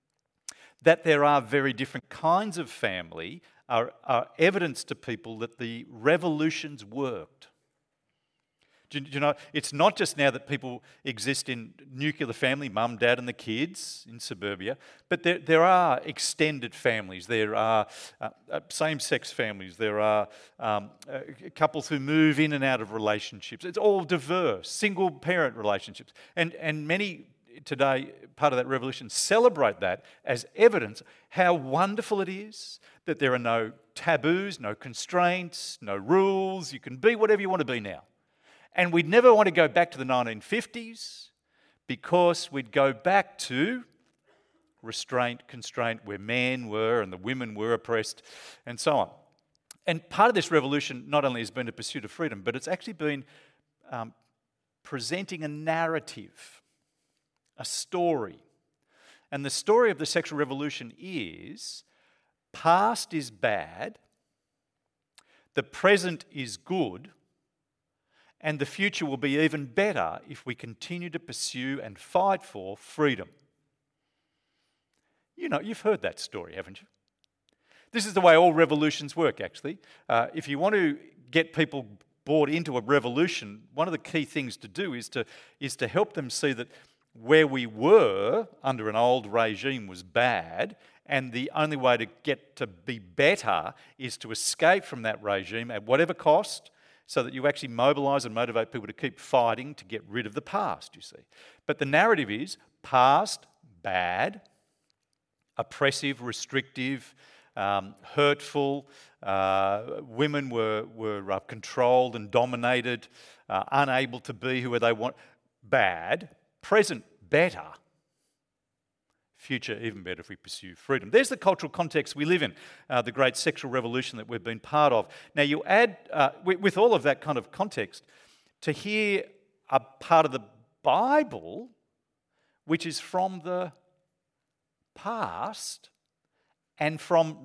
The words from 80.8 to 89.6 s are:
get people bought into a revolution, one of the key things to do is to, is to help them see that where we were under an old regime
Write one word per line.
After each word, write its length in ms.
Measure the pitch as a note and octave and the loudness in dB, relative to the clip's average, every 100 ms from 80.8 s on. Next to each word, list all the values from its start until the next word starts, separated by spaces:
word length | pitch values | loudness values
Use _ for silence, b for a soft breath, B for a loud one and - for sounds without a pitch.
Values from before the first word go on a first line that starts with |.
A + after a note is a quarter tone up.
| E3 D3 - _ - | 2 -2 -10 _ -2
get 200 | E3 E3 | 0 0
people 360 | - D#3 C#3 A2+ G2+ _ _ - | 0 -2 -2 -10 -16 _ _ 0
bought 220 | D#3 C#3+ | 2 2
into 300 | D#3+ D#3 B2+ | 0 -2 -4
a 40 | |
revolution, 800 | A2 C#3+ A#2+ B2 F3 - G#2 G#2 - | 2 2 2 0 0 -2 -10 -16 -10
one 140 | C3 F3 | -4 -4
of 40 | |
the 60 | D#3+ | -4
key 260 | - E3 | -4 -6
things 320 | C#3+ D#3 B2+ - | -4 -6 -8 -10
to 100 | G#2+ | -12
do 260 | F#2+ F#3+ | -8 -6
is 160 | B2 G#2+ | -6 -8
to, 160 | C3 A2+ B B B | -6 -8 B B B
is 160 | C3+ - | -8 -4
to 100 | A2+ | -2
help 260 | E3+ G#3 | 0 -2
them 160 | - C3 | -4 -8
see 240 | - D3 | -2 -2
that 140 | A#2+ - b b b _ A#2 | -2 -8 b b b _ -6
where 280 | A#2 D#3 D#3 | 4 6 6
we 180 | C3+ A#2+ | 2 -4
were 800 | G#2+ B2 A3 B2+ F#2+ G#2 F#3+ G#3+ _ | 0 8 8 8 2 0 0 -2 _
under 240 | C3+ B2+ G#2+ | -4 -4 -2
an 80 | G#2+ | 2
old 300 | A#2+ B2+ G#2 | 4 2 0
regime 640 | A2+ A2+ G2+ | 0 0 0